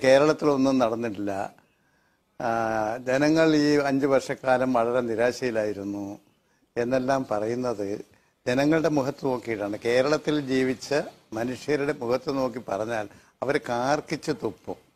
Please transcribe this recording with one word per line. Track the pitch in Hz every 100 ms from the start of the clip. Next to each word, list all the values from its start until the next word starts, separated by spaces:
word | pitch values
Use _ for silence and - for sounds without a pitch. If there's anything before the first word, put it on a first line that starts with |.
| 135
കേരളത്തിലൊന്നും | 135 151 151 151 139 135 135
നടന്നിട്ടില്ല, | 117 113 117 101 101 98 104 - _ _ _ _ _ _ _ _ 120
ആ, | 113 113 113 107 120 127
ജനങ്ങൾ | 131 151 160 160 151 147
ഈ | 147 139
അഞ്ച് | 135 139
വർഷക്കാലം | 135 - 131 131 127 127 123
വളരെ | 117 123 120
നിരാശയിലായിരുന്നു | 110 120 120 131 110 107 101 101 101 101 104 _ _ _ _ _ -
എന്നെല്ലാം | 120 131 127 135 127
പറയുന്നത് | 104 107 120 127 107 101 101 - _ _ _ -
ജനങ്ങളുടെ | 127 143 160 160 151
മുഖത്ത് | 131 - 135
നോക്കിയിട്ടാണ്. | 123 117 110 101 104 117
കേരളത്തിൽ | 123 135 151 151 151 135
ജീവിച്ച | 131 131 131 - 143 185 - _ 113
മനുഷ്യരുടെ | 120 123 - 147 143 143
മുഖത്ത് | 120 127 151 139
നോക്കി | 131 120 110
പറഞ്ഞാൽ | 98 110 117 101 - _ _
അവർ | 120 143 -
കാർക്കിച്ച് | 120 127 147 - 156 - 139
തുപ്പും. | 120 - - 90 _